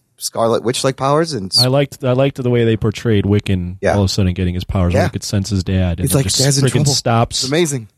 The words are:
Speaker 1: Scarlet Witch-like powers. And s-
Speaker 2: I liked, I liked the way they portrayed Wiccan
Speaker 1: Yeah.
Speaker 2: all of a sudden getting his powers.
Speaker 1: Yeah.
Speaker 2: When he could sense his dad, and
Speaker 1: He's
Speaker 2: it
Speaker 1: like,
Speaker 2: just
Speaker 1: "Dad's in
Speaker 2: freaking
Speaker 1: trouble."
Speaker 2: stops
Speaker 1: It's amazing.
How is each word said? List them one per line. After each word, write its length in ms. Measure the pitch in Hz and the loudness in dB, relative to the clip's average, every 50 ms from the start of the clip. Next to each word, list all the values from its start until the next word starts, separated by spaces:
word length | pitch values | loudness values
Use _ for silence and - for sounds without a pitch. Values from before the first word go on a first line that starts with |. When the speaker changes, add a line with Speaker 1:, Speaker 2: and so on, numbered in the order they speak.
| _ _ _ | _ _ _
Speaker 1:
Scarlet 460 | - - - - 107 113 113 117 - 82 | -12 -12 -8 -4 0 0 2 0 0 0
Witch-like 320 | 110 123 - - 139 131 | -2 -2 0 -2 -2 -2
powers. 360 | - 135 135 143 156 170 165 147 | 0 0 0 2 0 0 -2 -4
And 180 | 113 95 92 - | -8 -6 -2 0
s- 100 | - - | 0 2
Speaker 2:
I 40 | |
liked, 360 | 127 131 139 143 - - - 139 | 2 2 2 0 0 -4 -4 -2
I 100 | 127 127 | 0 2
liked 280 | 127 139 139 - - | 2 2 0 0 -2
the 80 | 127 123 | -2 0
way 160 | 123 120 117 | 2 2 4
they 120 | 113 110 | 2 2
portrayed 480 | 107 - 110 98 - - 117 107 101 95 | 2 0 -2 -2 -2 0 0 2 2 4
Wiccan 520 | 101 101 104 - - 98 92 90 87 90 - | 4 2 2 2 0 -2 -2 -2 -6 -6 -2
Speaker 1:
Yeah. 120 | - 95 78 | 0 2 2
Speaker 2:
all 40 | 101 98 | 2 2
of 20 | |
a 80 | 92 - | 0 2
sudden 200 | - 98 90 87 | 0 0 0 0
getting 200 | 98 92 90 87 | 0 -2 -2 -2
his 80 | 90 - | -4 -6
powers. 300 | - - 98 90 87 87 | -4 0 0 2 2 2
Speaker 1:
Yeah. 80 | 120 | 2
Speaker 2:
When 80 | 175 170 | 0 0
he 40 | - | -2
could 100 | 101 - | -6 -6
sense 260 | - - 101 98 - | -4 -2 -2 -2 0
his 140 | 101 95 85 | -2 -2 -2
dad, 360 | - 95 92 92 90 85 85 | 0 0 0 0 0 -2 -2
and 20 | |
Speaker 1:
He's 100 | 92 135 | -2 0
Speaker 2:
it 40 | - | 0
Speaker 1:
like, 80 | 139 135 | 0 0
Speaker 2:
just 140 | 95 - - | 0 0 0
Speaker 1:
"Dad's 180 | 131 143 139 | 2 2 2
in 80 | 139 135 | 2 2
Speaker 2:
freaking 60 | 127 | 2
Speaker 1:
trouble." 220 | - 120 113 139 135 | 2 2 2 2 0
Speaker 2:
stops 500 | - - 127 113 113 120 - - - 127 | 0 0 0 2 0 0 0 -2 -6 -4
Speaker 1:
It's 60 | 131 | -2
amazing. 360 | 147 165 180 151 143 127 110 104 _ | 0 0 0 0 -2 -6 -8 -10 _